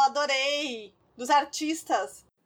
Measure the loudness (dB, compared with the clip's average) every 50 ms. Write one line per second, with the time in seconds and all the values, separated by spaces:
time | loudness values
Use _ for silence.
0 | 4 4 4 2 0 2 0 0 0 0 0 -2 -2 -4 -6 -8 -12 -14 -20 _
1 | _ _ _ -6 0 2 4 4 2 2 -4 -4 -4 -4 -4 -4 -2 -2 -2 -2
2 | -2 -4 -10 -16 -20 _ _ _ _